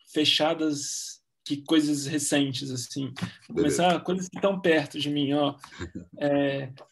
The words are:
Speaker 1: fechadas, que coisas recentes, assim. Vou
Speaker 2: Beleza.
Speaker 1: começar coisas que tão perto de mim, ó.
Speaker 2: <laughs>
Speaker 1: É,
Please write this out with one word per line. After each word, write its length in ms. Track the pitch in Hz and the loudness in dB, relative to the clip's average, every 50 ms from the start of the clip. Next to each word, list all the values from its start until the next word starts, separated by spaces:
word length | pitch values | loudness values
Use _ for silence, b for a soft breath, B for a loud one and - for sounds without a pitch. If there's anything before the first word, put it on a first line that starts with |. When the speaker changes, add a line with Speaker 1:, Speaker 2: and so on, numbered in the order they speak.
| _ - | _ -4
Speaker 1:
fechadas, 1080 | - 151 151 147 - - 151 156 165 156 156 156 147 143 143 - - - - - - - _ _ _ _ _ | 0 2 2 4 4 4 4 2 2 2 0 -2 -2 -2 -4 -6 -8 -8 -10 -10 -14 -18 _ _ _ _ _
que 120 | - 147 143 143 | -6 -6 -4 0
coisas 420 | - 165 156 151 147 147 143 139 | 4 4 4 4 4 2 0 -2
recentes, 680 | 139 160 147 - - 156 143 139 139 127 - 139 135 | -2 -2 -2 0 2 2 2 2 2 0 -4 -6 -6
assim. 420 | 131 127 120 - - 143 135 127 123 B B B B B B - | -6 -6 -8 -6 -6 -6 -6 -6 -6 B B B B B B -4
Vou 80 | - | -2
Speaker 2:
Beleza. 260 | - - 147 - - 170 | 2 2 2 4 4 4
Speaker 1:
começar 160 | 180 175 156 | 4 4 2
coisas 280 | - - 180 185 185 - | 0 -2 -4 -4 -4 -8
que 100 | - - | -4 0
tão 220 | - 196 202 185 | 0 0 0 2
perto 360 | - 175 160 156 143 - - | 2 4 4 4 2 -2 -4
de 120 | 151 143 147 | -6 -4 -2
mim, 240 | 147 147 143 135 143 | 0 0 0 2 2
ó. 220 | 147 143 143 143 - - | 2 2 0 -2 -6 -12
Speaker 2:
<laughs> 460 | - - - - - - 87 87 - - | -18 -14 -14 -12 -12 -12 -14 -16 -16 -8
Speaker 1:
É, 540 | 151 147 143 143 143 143 139 139 139 139 127 131 - - - | -4 0 2 2 4 2 2 0 -2 -6 -8 -12 -16 -20 -14